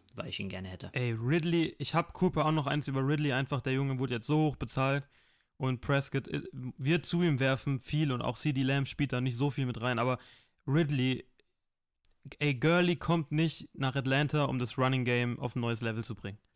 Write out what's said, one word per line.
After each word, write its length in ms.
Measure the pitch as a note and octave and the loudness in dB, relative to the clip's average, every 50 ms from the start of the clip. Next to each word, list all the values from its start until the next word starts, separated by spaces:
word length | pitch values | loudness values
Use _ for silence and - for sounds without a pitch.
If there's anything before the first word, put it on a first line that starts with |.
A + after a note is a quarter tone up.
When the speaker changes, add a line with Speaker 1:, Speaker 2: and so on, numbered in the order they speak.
| _ - - | _ -14 -12
Speaker 1:
weil 120 | - F2+ | -10 -8
ich 120 | - - - | -8 -8 -6
ihn 100 | G2+ F#2+ | -6 -8
gerne 180 | F2+ F#2+ F#2 F#2 | -8 -8 -10 -10
hätte. 200 | F#2 F2+ - F2+ - | -10 -12 -12 -8 -4
Speaker 2:
Ey, 180 | C3 B2 A#2+ | -2 -2 -2
Ridley, 640 | A2+ A2 A#2 B2 D#3 F3 D3+ F3 E3 E3+ D#3+ - - - | -2 -2 0 2 2 2 2 2 2 2 2 0 -2 -6
ich 140 | D3 - - | -6 -2 0
hab 200 | D#3+ E3+ - - | 0 -2 -2 -2
Cooper 320 | - F#3 F3 - D#3 D3 | 0 0 2 2 2 2
auch 60 | D#3 | 2
noch 160 | D#3 D#3 C3+ | 2 2 0
eins 200 | C#3 C#3+ D3 C#3 | 0 -2 -2 -2
über 180 | C3+ C3+ C3+ C3 | -2 -2 0 0
Ridley, 260 | C#3 D3+ D3+ D3+ C#3+ B2+ | 0 0 2 2 2 0
einfach 280 | C3 C#3 - D3 B2+ | 0 0 -2 -2 -2
der 120 | - C3 C3 | -2 0 0
Junge 260 | C3 C#3 C#3 C3+ B2 | 0 0 0 0 -2
wurde 160 | C3+ B2+ B2 | -2 -2 -2
jetzt 120 | A2+ - | -4 0
so 120 | - D3+ D#3 | 2 2 4
hoch 160 | D#3 D3+ C3+ | 4 2 2
bezahlt 520 | - B2+ A2+ - C3 C3 C3+ C#3 C#3+ C#3 - _ _ _ _ _ _ _ _ _ | -2 -6 -4 -2 0 2 2 0 0 -2 -6 _ _ _ _ _ _ _ _ _
und 240 | - B2+ C3 B2+ A#2 | -4 -2 -2 -2 -2
Prescott, 460 | - - C#3+ C#3 C#3 - - C3+ - | 0 0 2 2 0 0 -4 -4 -4
äh, 140 | - - - C#3+ - | -4 -4 -6 -6 -8
wird 540 | - C3 B2+ B2+ - - B2+ C#3 E3+ F3+ - | -10 -10 -10 -10 -8 -2 0 2 2 2 2
zu 160 | - - E3+ | 0 2 4
ihm 180 | F3 E3+ D3 A#2+ | 4 4 4 4
werfen 400 | C3+ C3 C3+ C3 - C#3+ C#3 B2+ | 4 2 2 0 0 -2 -2 -2
viel 320 | - - - D3+ D#3 C#3+ | -2 -2 0 2 2 2
und 100 | C3 A#2 | 0 0
auch 160 | A2 A#2+ A2+ | -2 -4 -4
C 160 | - - D3+ C#3 | -2 -2 0 0
D 100 | C3+ C3 | 2 2
Lamb 240 | C3 C#3 C#3 C3+ | 2 2 0 0
spielt 260 | - - - D3 C3 C3 | -2 -2 -2 -2 0 0
da 80 | B2 | 0
nicht 160 | B2+ C3 A#2+ | 0 -2 0
so 120 | A#2 C#3 C#3+ | 0 0 0
viel 160 | - - C3+ | 0 0 -2
mit 160 | B2 A#2+ A2+ | -2 -2 -2
rein, 180 | B2+ B2+ B2 A2+ | -2 -2 0 0
aber 200 | A#2+ B2+ B2+ - - - - - _ _ _ _ _ | 0 0 0 -2 -6 -12 -20 -20 _ _ _ _ _
Ridley, 580 | - C3+ D#3+ E3+ C#3+ D3 C3 B2+ C3 C3 B2 - _ _ _ _ _ _ _ _ _ _ _ _ _ _ _ _ _ _ _ - - - - | 0 2 2 4 2 2 2 2 2 0 0 -4 _ _ _ _ _ _ _ _ _ _ _ _ _ _ _ _ _ _ _ -20 -20 -6 -2
ey, 160 | D3 D3 C#3 | 0 0 0
Gurley 400 | A#2+ C3 D#3 E3+ F3+ F3+ F3 F3 | 2 2 4 4 4 4 4 2
kommt 360 | - - - E3+ E3+ D3+ - | 0 0 0 0 0 0 0
nicht 380 | D3 D#3 E3 D#3+ - - - - - | 0 0 2 0 0 -4 -10 -12 -8
nach 220 | - C3+ C3 B2 | -4 -4 -2 -2
Atlanta, 500 | C#3 A#2+ C3 C3 C#3 D3+ C#3+ - D3+ C#3+ | -2 0 0 2 2 2 2 0 0 0
um 120 | B2+ B2+ | 0 0
das 200 | B2+ B2 A#2 - | -2 -2 -2 0
Running 280 | - B2+ B2+ C3+ C3 B2 | 0 2 2 2 2 2
Game 340 | B2 B2 A#2+ B2 A#2+ A#2+ A#2 | 2 2 2 0 0 -2 -4
auf 160 | C3+ A#2+ - | -6 -6 -4
ein 40 | B2+ | -4
neues 200 | A#2 A#2 A#2 A2+ | -2 -2 -2 -2
Level 220 | A#2+ A2+ A2 A2+ A2+ | -2 -4 -4 -4 -6
zu 120 | - A2 | -6 -8
bringen. 220 | - - G2 G2 - _ _ _ | -8 -8 -10 -10 -12 _ _ _